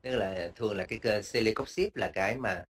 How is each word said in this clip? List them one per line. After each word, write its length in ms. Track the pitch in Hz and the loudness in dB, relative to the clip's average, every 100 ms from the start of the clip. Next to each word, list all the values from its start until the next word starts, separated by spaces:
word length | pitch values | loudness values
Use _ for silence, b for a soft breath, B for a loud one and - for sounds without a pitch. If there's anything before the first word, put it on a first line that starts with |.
Tức 120 | 127 127 | 0 0
là 340 | 95 92 85 - | 0 -2 -6 -2
thường 200 | 110 98 | -2 -2
là 80 | |
cái 140 | 92 110 | -4 -2
cơ 240 | 117 104 98 | 2 0 0
celecoxib 640 | 120 110 110 135 - 202 123 | 2 2 2 -2 0 0 0
là 140 | 95 | -2
cái 220 | 95 98 127 | 2 0 2
mà 280 | 117 90 80 | -2 -2 -6